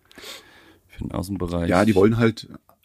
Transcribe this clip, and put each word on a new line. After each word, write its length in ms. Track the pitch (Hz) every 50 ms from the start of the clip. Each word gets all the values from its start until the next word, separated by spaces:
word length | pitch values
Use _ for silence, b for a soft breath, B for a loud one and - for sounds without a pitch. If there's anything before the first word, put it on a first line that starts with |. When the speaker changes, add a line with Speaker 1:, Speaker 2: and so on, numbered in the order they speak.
| _ B B B B B B B B B B B B B B B B _
Speaker 1:
Für 100 | - - -
den 80 | -
Außenbereich. 560 | - - 92 104 101 87 90 85 87 87 85 92
Speaker 2:
Ja, 160 | 90 92 107
die 100 | 110 104
wollen 220 | 95 98 110 117 113
halt, 300 | 120 113 107 - - - - - _ _ _ _